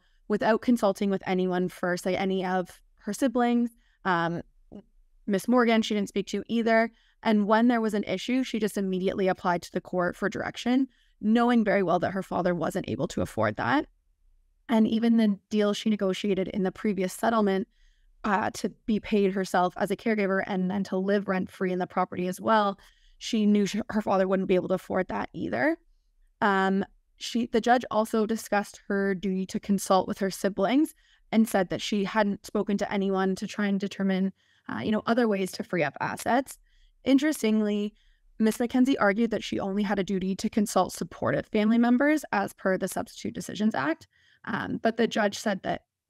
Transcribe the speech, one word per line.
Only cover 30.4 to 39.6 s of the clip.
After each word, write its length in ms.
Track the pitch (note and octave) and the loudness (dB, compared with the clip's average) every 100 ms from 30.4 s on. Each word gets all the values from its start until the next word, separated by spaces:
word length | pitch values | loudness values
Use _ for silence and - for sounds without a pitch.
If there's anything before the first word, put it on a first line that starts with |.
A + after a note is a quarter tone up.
| G3 F#3+ F#3 C4+ D#4 - _ _ _ | -4 0 2 2 0 -4 _ _ _
and 160 | A3 A3 | 2 2
said 220 | G3+ F#3 | 2 0
that 120 | - | -4
she 220 | - G#3 | -4 -2
hadn't 420 | G3 A3 G3+ G3 | 0 0 0 -2
spoken 320 | - G#3+ G3+ G#3 | -4 -4 -2 -2
to 140 | - | 0
anyone 440 | G3+ G3 F#3+ F#3+ | 0 0 0 0
to 120 | F#3 G3+ | -2 -6
try 180 | - | -4
and 140 | G3+ G3 | -2 -2
determine, 540 | G3+ - G3 F#3 F#3+ - _ _ - | -4 -2 0 0 -2 -4 _ _ -10
uh, 120 | - | -6
you 120 | G#3+ | -2
know, 100 | G#3+ | -2
other 240 | - A#3 A3+ | 0 2 2
ways 220 | G3 F#3 | 0 -2
to 100 | - | -6
free 180 | - F3 | -4 -2
up 140 | C#3+ - | -2 -2
assets. 560 | C3 - - B3 C4+ - _ _ _ _ | -6 -4 0 0 0 -12 _ _ _ _
Interestingly, 880 | B3 C4+ D#4 C#4+ A3 G#3+ G#3 G#3 G#3 - _ _ _ - | 2 4 4 0 0 2 2 -2 -4 -8 _ _ _ 0
Miss 220 | A3 - | 0 0
Mackenzie 380 | A#3 B3+ B3+ C#4+ | 0 2 2 4
argued 340 | G3+ G3+ A#3 | 4 4 0
that 120 | G#3 | -2
she 140 | - | -4
only 240 | - | -4